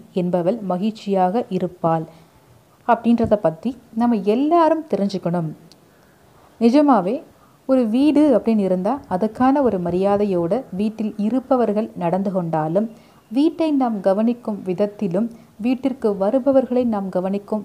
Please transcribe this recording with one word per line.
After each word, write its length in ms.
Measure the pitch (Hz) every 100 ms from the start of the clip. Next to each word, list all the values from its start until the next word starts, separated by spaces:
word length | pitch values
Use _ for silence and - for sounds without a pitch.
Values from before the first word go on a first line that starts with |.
| -
என்பவள் 440 | - 180 180 170 233
மகிழ்ச்சியாக 840 | 196 180 214 214 - 190 185 214 -
இருப்பாள் 560 | 185 180 180 165 165 160 - - _ _ _ _ _ -
அப்படின்றத 480 | 226 233 233 226 208
பத்தி 420 | 165 160 226 262 -
நம்ம 220 | 226 240 226
எல்லாரும் 680 | 190 220 294 339 320 320 311 185
தெரிஞ்சுக்கணும். 560 | 202 190 175 175 160 151 - - _ _ _ _ _ _ _ -
நிஜமாவே 600 | 233 269 294 240 180 262 330 _ _ _ -
ஒரு 220 | 262 233
வீடு 500 | 233 294 285 302 220
அப்படின்னு 200 | 226 220
இருந்தா, 440 | 190 185 185 277 -
அதுக்கான 520 | 185 214 220 254 285
ஒரு 180 | 262 -
மரியாதையோட 840 | 175 180 196 202 208 180 170 220 262
வீட்டில் 420 | 185 214 214 214 208
இருப்பவர்கள் 720 | 208 254 254 254 - 208 226 -
நடந்து 360 | 175 180 202
கொண்டாலும், 580 | 185 170 160 156 175 226 - - - -
வீட்டை 400 | 220 311 320 320
நாம் 300 | 285 254 214
கவனிக்கும் 600 | 196 190 226 240 - 202 190
விதத்திலும், 640 | 180 202 202 202 170 226 - - -
வீட்டிற்கு 480 | 226 254 277 262 226
வருபவர்களை 720 | 196 190 262 262 269 240 247 254
நாம் 240 | 208 190
கவனிக்கும் 540 | 185 190 202 202 214